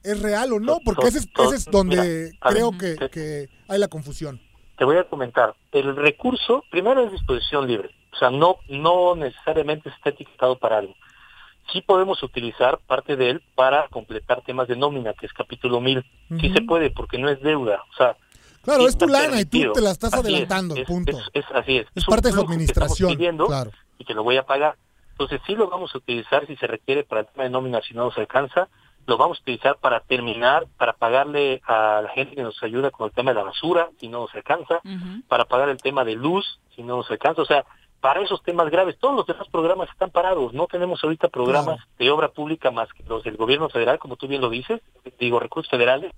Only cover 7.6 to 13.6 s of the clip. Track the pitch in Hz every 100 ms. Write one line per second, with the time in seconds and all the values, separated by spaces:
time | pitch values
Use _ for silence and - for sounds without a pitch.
7.6 | 131 113 - _ _ - 131 131 170 185
8.6 | - 139 156 180 180 175 139 - - 156
9.6 | 147 156 147 - - 143 151 _ 127 127
10.6 | 110 110 98 - _ - - - - _
11.6 | - 190 - 190 190 185 135 - 117 -
12.6 | 127 151 _ 131 - 139 123 147 _ -